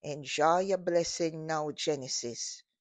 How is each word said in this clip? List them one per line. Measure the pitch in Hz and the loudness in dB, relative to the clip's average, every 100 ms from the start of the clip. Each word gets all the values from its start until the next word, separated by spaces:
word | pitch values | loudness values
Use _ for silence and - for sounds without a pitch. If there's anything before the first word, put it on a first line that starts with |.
Enjoy | 147 147 135 - 151 175 | -6 -8 -6 2 4 6
your | 190 185 | 4 0
blessing | 175 170 165 - 165 160 156 | 2 2 2 0 -2 -2 -2
now, | 160 151 | -2 -2
Genesis. | - - 147 131 - 120 113 - - _ _ | -2 -2 -2 -2 -4 -4 -6 -8 -10 _ _